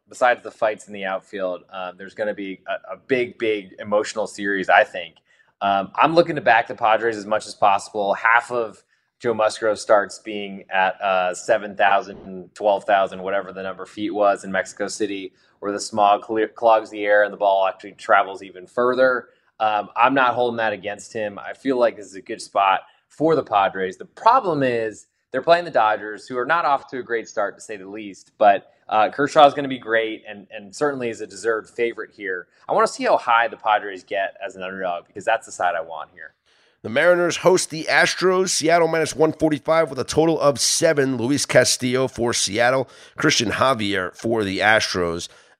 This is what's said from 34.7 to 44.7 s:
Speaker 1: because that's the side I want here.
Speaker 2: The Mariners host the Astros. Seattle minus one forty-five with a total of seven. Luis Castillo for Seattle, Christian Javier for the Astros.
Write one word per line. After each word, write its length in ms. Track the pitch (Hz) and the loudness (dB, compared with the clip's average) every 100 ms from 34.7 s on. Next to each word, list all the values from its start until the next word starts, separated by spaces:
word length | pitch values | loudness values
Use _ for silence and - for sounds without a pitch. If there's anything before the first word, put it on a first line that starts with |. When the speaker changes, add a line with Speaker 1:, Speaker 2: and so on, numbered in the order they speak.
| 95 92 85 85 | -8 -6 -8 -10
Speaker 1:
because 180 | 104 | -8
that's 220 | 95 113 - | -2 -2 -4
the 60 | |
side 220 | - 90 | -4 -2
I 60 | 85 | -2
want 300 | 82 78 73 | -6 -12 -14
here. 220 | 87 80 _ _ _ _ _ | -18 -20 _ _ _ _ _
Speaker 2:
The 80 | 107 | -6
Mariners 480 | 120 170 175 175 143 | 2 4 4 2 2
host 320 | 160 185 - | 4 4 2
the 140 | 160 | -6
Astros. 640 | 147 143 175 - 180 185 190 | 0 2 2 2 0 2 0
Seattle 380 | - 151 175 160 | 0 2 4 4
minus 280 | 165 156 123 | 2 -2 2
one 160 | 156 | 0
forty-five 560 | 156 156 147 - 160 160 | 2 0 0 0 0 0
with 100 | 135 | -2
a 60 | |
total 340 | 110 - 165 156 | -2 2 2 2
of 220 | 143 123 | 2 2
seven. 560 | - - 165 147 135 131 | 0 2 2 2 0 0
Luis 300 | 117 143 - | -2 -2 2
Castillo 640 | 135 127 - 127 127 131 | 4 4 2 0 0 -2
for 260 | - 120 | -2 -2
Seattle, 560 | 113 - 101 120 131 123 - - - | -2 -2 0 2 0 -2 -10 -18 -2
Christian 360 | 151 - 101 | 0 2 0
Javier 640 | - 131 123 101 98 90 | 0 0 2 -2 -2 -4
for 300 | - 113 113 | -6 -4 -2
the 140 | 98 92 | -2 2
Astros. 720 | 101 | 4